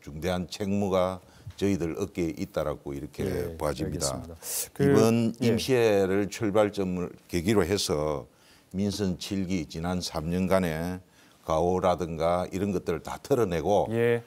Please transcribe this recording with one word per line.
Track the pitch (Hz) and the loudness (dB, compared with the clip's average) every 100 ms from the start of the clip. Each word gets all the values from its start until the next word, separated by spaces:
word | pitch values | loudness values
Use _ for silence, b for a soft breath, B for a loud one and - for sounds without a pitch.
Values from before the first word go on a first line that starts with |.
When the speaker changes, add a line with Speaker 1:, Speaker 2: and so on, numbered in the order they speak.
Speaker 1:
중대한 | - 76 87 90 85 | -14 -6 -4 -2 -4
책무가 | - 98 101 101 95 92 92 B B B - | -6 -2 0 2 2 0 -2 B B B -2
저희들 | 98 95 82 76 | 0 0 -2 -4
어깨에 | 92 - 82 - | -6 -2 -4 -4
있다라고 | 95 - 73 73 - | -6 -4 -4 -4 -8
이렇게 | 69 71 - 67 | -10 -10 -6 -4
Speaker 2:
예, | 65 85 82 | -4 -6 -4
Speaker 1:
보아집니다. | 78 67 76 73 69 64 | -4 -2 -4 -4 -4 -6
Speaker 2:
알겠습니다. | 62 - B B B | -10 -14 B B B
그, | - 139 | 0 4
Speaker 1:
이번 | 135 110 117 117 - | 6 6 4 2 0
Speaker 2:
예. | 123 | 0
Speaker 1:
임시회를 | - - 127 113 101 95 98 98 | 0 2 4 6 4 4 2 0
출발점을 | - 110 101 104 101 92 90 87 - - | -2 2 4 4 2 -2 -2 -4 -8 -4
계기로 | 87 82 104 85 | -2 2 4 4
해서 | 101 - 78 76 73 62 b b b b | 0 0 0 0 -2 -8 b b b b
민선 | 92 101 98 98 87 | -4 -2 -2 -2 -2
칠 | - 98 90 | -4 -4 -2
기 | 92 73 | -4 -4
지난 | 82 87 92 | -6 -4 -4
삼 | 85 82 78 | -4 -6 -2
년간의 | 90 92 95 90 78 87 92 b b b b | 0 2 2 2 -2 -4 -8 b b b b
가오라든가 | - 80 87 92 90 87 87 82 82 87 90 | -2 0 2 2 2 0 -2 -2 0 0 -2
이런 | 90 101 | -4 -2
것들을 | 90 - 76 | -2 -2 -4
다 | - - | -6 -12
털어내고, | - 131 107 85 76 101 76 | -2 0 2 0 2 2 2
Speaker 2:
예. | 113 117 117 | 0 0 0